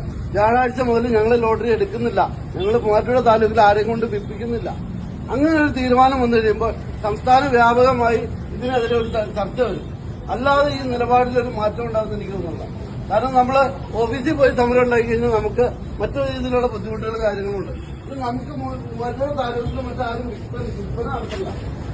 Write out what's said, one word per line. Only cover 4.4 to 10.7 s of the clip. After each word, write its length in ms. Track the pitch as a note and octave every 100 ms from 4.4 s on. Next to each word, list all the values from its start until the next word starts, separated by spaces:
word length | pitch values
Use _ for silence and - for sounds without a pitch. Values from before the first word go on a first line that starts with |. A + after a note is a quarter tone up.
| A#3 A#3 - - - - - - -
അങ്ങനെ 240 | A#3+ D#4 D#4
ഒരു 160 | D4
തീരുമാനം 500 | B3 B3+ B3 C4 C4+
വന്നു 160 | A#3+ A#3
കഴിയുമ്പോൾ 360 | A3 G#3 A3 - - -
സംസ്ഥാന 440 | G#3+ G#3 B3+ B3+ C#4
വ്യാപകമായി 680 | A#3+ A#3 A#3+ B3+ B3 A#3 A#3 B3 - -
ഇതിനെതിരെ 420 | G#3 B3 B3+ A3+ A#3+
ഒരു 120 | A3+
ച-, 280 | A3+ G#3 G#3+
ചർച്ച 260 | F#3+ A#3+
വരും. 360 | A3+ E3+ - - - - -
അല്ലാതെ 380 | G#3+ C#4 C#4+
ഈ 180 | C#4+